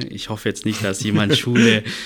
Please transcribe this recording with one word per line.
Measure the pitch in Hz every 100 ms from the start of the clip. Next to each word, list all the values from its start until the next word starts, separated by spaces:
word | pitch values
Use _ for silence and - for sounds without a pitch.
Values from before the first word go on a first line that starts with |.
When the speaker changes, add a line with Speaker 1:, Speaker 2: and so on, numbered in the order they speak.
| -
Speaker 1:
Ich | 101 -
hoffe | 110 110
jetzt | -
nicht, | 110 107
dass | 101 95
jemand | 107 104 101 -
Speaker 2:
<laughs> |
Speaker 1:
Schule, | 120 120 117 107 107 -